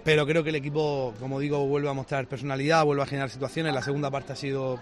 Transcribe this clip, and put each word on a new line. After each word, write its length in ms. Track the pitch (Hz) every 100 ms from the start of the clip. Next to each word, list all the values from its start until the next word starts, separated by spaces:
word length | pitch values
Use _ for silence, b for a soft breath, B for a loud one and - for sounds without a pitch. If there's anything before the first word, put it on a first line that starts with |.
pero 240 | 160 151 143
creo 160 | 160
que 60 | 156
el 60 | 156
equipo, 580 | 139 147 151 143 127 107
como 200 | 131 135
digo, 260 | 143 147 139
vuelve 240 | 143 143
a 40 |
mostrar 340 | 135 131 139 127
personalidad, 580 | 131 139 135 143 160 151
vuelve 180 | 143
a 40 | 139
generar 240 | 143 131
situaciones. 420 | 127 135 - 160
La 80 | 135
segunda 300 | 139 143 143
parte 220 | 139 135
ha 20 | 135
sido 440 | 143 135 131 123